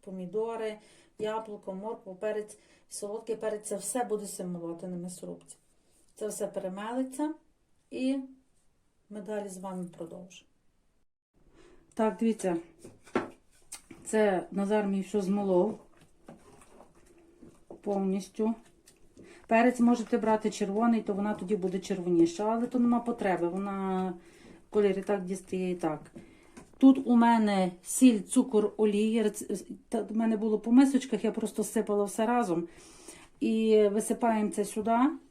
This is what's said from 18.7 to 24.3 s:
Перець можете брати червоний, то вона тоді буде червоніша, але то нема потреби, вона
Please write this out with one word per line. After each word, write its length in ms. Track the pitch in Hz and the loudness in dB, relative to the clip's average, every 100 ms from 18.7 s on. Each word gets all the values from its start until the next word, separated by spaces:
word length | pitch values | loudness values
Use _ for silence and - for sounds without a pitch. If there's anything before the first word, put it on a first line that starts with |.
| _ _ _ - - - - - | _ _ _ -20 -20 -20 -20 2
Перець 340 | 226 247 240 | 4 4 4
можете 380 | 240 240 220 233 | 4 4 0 0
брати 320 | 214 214 214 | 2 2 0
червоний, 520 | 196 190 202 233 226 | -2 -2 2 2 2
то 120 | 214 | 0
вона 200 | 196 208 | -2 -2
тоді 220 | 214 180 208 | -4 -2 -2
буде 220 | 180 185 | -2 -4
червоніша, 680 | - 185 175 175 170 - | -4 -4 0 4 4 4
але 220 | 214 226 247 | -2 0 0
то 120 | 254 | 2
нема 220 | 240 240 | 2 2
потреби, 480 | 240 - 202 170 170 | 0 -2 -2 0 -2
вона 680 | 180 202 196 190 185 185 175 - | -2 -4 -4 -2 -2 -2 -6 -14